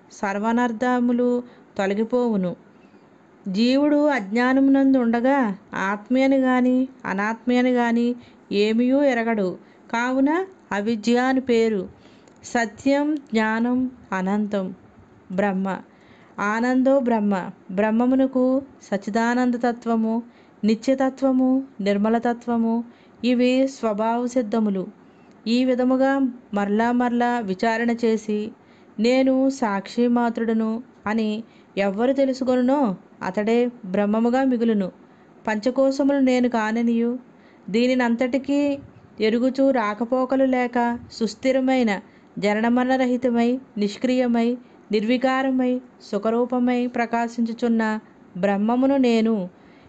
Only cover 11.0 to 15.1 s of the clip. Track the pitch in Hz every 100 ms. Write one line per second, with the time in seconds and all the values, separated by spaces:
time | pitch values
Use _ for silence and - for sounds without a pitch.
11 | 233 240 254 262 254 233 226 208 185 -
12 | - - - - - 240 226 208 269 277
13 | 294 302 - 220 220 220 240 254 254 -
14 | - 190 185 208 208 208 185 185 - -
15 | -